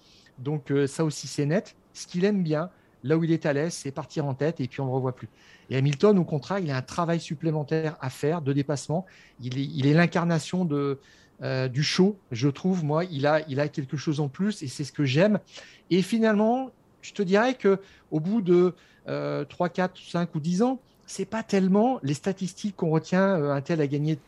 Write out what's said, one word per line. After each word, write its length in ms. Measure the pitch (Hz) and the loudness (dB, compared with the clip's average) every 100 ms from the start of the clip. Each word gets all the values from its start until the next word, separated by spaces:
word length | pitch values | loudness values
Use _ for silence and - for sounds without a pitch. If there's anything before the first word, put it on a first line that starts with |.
| _ - _ - | _ -20 _ -10
Donc, 320 | 127 151 - | -6 -4 0
euh, 160 | 143 139 | 0 0
ça 180 | - 156 | 0 -2
aussi, 220 | - 143 | -4 -6
c'est 180 | - 143 | -2 0
net. 300 | 180 - - _ | 0 -2 -12 _
Ce 140 | - - | -20 -8
qu'il 180 | 180 196 | -2 0
aime 180 | 208 | 0
bien, 260 | 165 151 180 - _ _ | 0 -2 -4 -12 _ _
là 140 | 123 160 | 0 2
où 60 | |
il 80 | 165 | 2
est 140 | 160 156 | 2 2
à 80 | |
l'aise, 200 | 139 165 | 0 -2
c'est 180 | - 139 | -6 -8
partir 340 | 147 135 165 143 | -10 -8 -4 -4
en 80 | |
tête 260 | 131 147 165 | -2 -2 -2
et 80 | 123 | -6
puis 140 | - | -4
on 40 | 135 | -2
ne 40 | |
le 60 | 131 | -2
revoit 200 | 127 - | -2 -6
plus. 140 | 110 _ - - - | -12 _ -20 -18 -4
Et 80 | 131 | 0
Hamilton, 400 | 139 139 208 196 | 0 4 4 4
au 60 | 151 | 2
contraire, 340 | 151 - 196 | -2 -4 -4
il 120 | 165 | -2
a 60 | 131 | -4
un 40 | |
travail 380 | 131 - 165 170 | -4 -2 0 -2
supplémentaire 760 | - 147 160 151 143 160 156 - | -4 -4 -2 -2 -2 -2 -2 -6
à 80 | 131 | -8
faire 320 | - 143 170 | -4 -2 0
de 100 | 139 | 0
dépassement. 540 | 143 139 143 - 160 180 - - - | 0 0 -4 -2 -4 -6 -16 -20 -12
Il 160 | 123 127 | -8 -4
est, 60 | |
il 220 | 139 156 135 | -4 0 4
est 80 | |
l'incarnation 720 | 156 170 175 170 165 - 180 175 | 6 4 2 0 -2 -2 -2 0
de, 340 | 143 143 135 - - _ - | 0 -2 -4 -10 -20 _ -10
euh, 260 | 131 131 131 | -4 -2 -2
du 160 | 127 | -2
show, 340 | 147 - 190 208 - | 0 4 2 2 -8
je 160 | 110 139 | -2 -2
trouve. 360 | 135 185 185 | 0 -2 0
Moi, 220 | 151 156 185 | 0 0 -2
il 220 | 143 143 | 0 2
a, 140 | 151 156 | 2 0
il 120 | 131 | -2
a 80 | 147 | -2
quelque 300 | - 131 151 | -4 -6 -4
chose 220 | 170 143 | -2 -2
en 100 | 143 | -2
plus 340 | - 202 208 | -2 -4 -4
et 40 | 135 | -8
c'est 160 | - | -10
ce 80 | 143 | -8
que 120 | - | -2
j'aime. 360 | 139 139 208 202 - - - - - | 0 4 4 2 -4 -20 -20 -16 -2
Et 120 | 175 | 0
finalement, 680 | 185 233 220 208 220 247 262 - _ _ | 2 2 2 4 2 0 -4 -12 _ _
je 120 | - | -8
te 80 | - | -4
dirais 320 | 185 202 247 | 2 4 4
que 260 | 262 202 190 - - - | 2 2 2 -2 -20 -6
au 80 | 156 | -4
bout 220 | 165 226 | 0 0
de, 320 | 180 175 180 - _ _ - | 4 6 4 0 _ _ -8
euh, 340 | 143 147 143 | -6 -4 -4
trois, 240 | 143 - 175 | -4 -2 -2
quatre, 320 | 180 180 - | 0 -2 -4
cinq 340 | - 175 175 156 | -6 -4 -2 -4
ou 40 | |
dix 220 | 156 180 | -2 2
ans, 180 | 247 262 - _ - | 2 0 -8 _ -12
c'est 200 | - 190 | -8 -6
pas 180 | 220 | -6
tellement 560 | 220 196 185 202 240 262 | 0 2 4 4 4 0
les 100 | 139 | -2
statistiques 640 | 147 196 190 180 - 208 - | -2 -4 -4 -6 -6 -10 -4
qu'on 120 | 165 | 0
retient, 480 | 160 160 180 196 185 | 0 2 2 4 2
euh, 140 | 143 | 0
un 80 | 143 | -2
tel 200 | 135 165 | 0 0
a 60 | 143 | 0
gagné 300 | 143 151 156 | 0 0 -2